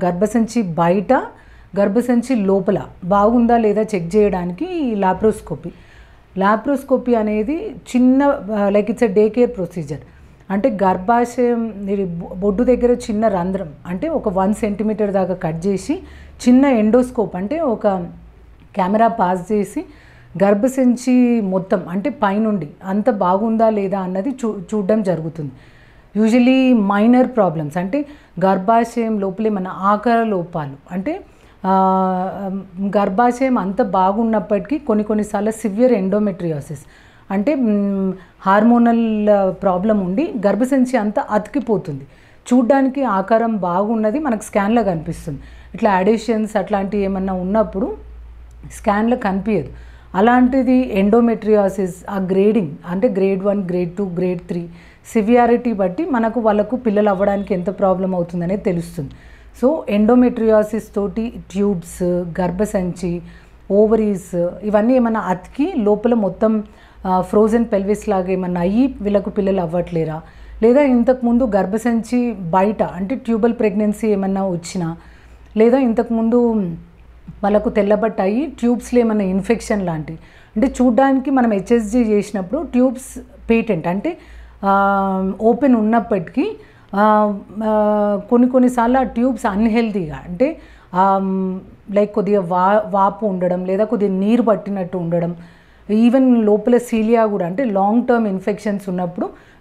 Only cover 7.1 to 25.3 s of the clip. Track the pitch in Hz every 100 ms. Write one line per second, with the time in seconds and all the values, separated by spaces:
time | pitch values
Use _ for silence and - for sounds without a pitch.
7.1 | 226 214 214 214 320 427 247 - 247 254
8.1 | 262 285 - 185 214 202 208 202 226 233
9.1 | 190 214 233 240 214 175 180 147 147 -
10.1 | - - - - 202 262 196 196 180 185
11.1 | 240 240 254 240 233 226 202 202 202 185
12.1 | 170 - 185 202 202 247 240 240 247 -
13.1 | 208 220 190 180 185 165 143 - 180 311
14.1 | 294 214 185 190 208 214 202 214 214 208
15.1 | 196 185 180 165 160 190 190 - 370 -
16.1 | - - - 240 254 285 240 214 247 247
17.1 | - 185 180 202 311 302 214 214 190 170
18.1 | 170 - - - - - - 185 214 226
19.1 | 226 180 185 175 214 196 294 370 - -
20.1 | - - 170 196 202 254 254 254 226 -
21.1 | 254 247 233 196 185 180 202 170 185 285
22.1 | - 202 202 220 208 147 - 190 202 208
23.1 | 208 180 196 226 220 226 214 196 196 180
24.1 | 185 240 262 226 202 170 214 185 220 190
25.1 | 160 160